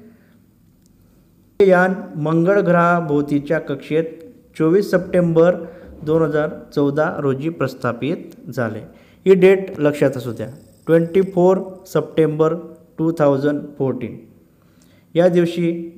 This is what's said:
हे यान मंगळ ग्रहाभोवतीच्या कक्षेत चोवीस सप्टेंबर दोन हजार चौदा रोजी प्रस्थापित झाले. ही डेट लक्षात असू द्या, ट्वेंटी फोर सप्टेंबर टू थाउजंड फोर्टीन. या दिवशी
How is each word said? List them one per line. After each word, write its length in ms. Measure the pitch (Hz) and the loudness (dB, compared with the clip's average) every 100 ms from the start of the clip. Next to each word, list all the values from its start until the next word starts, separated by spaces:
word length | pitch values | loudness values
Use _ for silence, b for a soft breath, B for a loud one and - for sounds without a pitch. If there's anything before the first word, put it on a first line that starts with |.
| b b b b _ _ _ _ _ _ _ _ _ _ _ - | b b b b _ _ _ _ _ _ _ _ _ _ _ 0
हे 80 | 196 | 4
यान 240 | 180 185 190 - 160 | 4 2 -2 -8 -6
मंगळ 360 | 151 165 170 202 170 | -2 0 2 2 2
ग्रहाभोवतीच्या 920 | 175 170 175 165 147 147 147 143 160 | 2 2 0 0 -2 0 -4 -2 -4
कक्षेत 440 | - 135 - 151 165 - - - _ - | -4 -10 -4 -4 -4 -8 -20 -20 _ -2
चोवीस 340 | 160 190 202 | 2 2 2
सप्टेंबर 640 | 180 - 180 170 160 170 - B B B - | -2 0 0 2 4 4 2 B B B -10
दोन 180 | 147 160 | -2 0
हजार 280 | 160 151 156 - - 147 | 0 0 -2 -6 -6 -2
चौदा 380 | 143 143 160 185 | 0 0 -2 -2
रोजी 280 | 143 131 160 | -2 -2 -4
प्रस्थापित 1000 | 165 131 - 123 113 131 185 - - - | -4 -6 -4 -6 -4 -6 -6 -10 -18 -12
झाले. 280 | 123 113 107 - b b b 185 | -6 -6 -8 -14 b b b 2
ही 80 | |
डेट 460 | 190 190 190 190 - | 6 6 4 0 -2
लक्षात 380 | 147 143 139 131 | -2 2 0 0
असू 140 | 120 | -8
द्या, 140 | 107 107 135 - _ - | -10 -12 -14 -20 _ 0
ट्वेंटी 340 | 165 165 190 190 | 2 2 0 0
फोर 240 | 180 180 190 214 - - | 2 2 2 -2 -14 -6
सप्टेंबर 640 | 160 - - 156 151 156 170 - - _ - | -4 -2 0 0 2 0 -2 -8 -20 _ -4
टू 140 | 160 160 | -4 0
थाउजंड 420 | 143 139 147 147 - - | 2 2 0 -4 -8 -6
फोर्टीन. 400 | 135 117 107 92 - _ _ b b b b b b 160 | -4 -4 -8 -12 -20 _ _ b b b b b b 0
या 120 | 180 | 2
दिवशी 640 | 175 170 175 170 170 - | 2 0 0 -4 -4 -10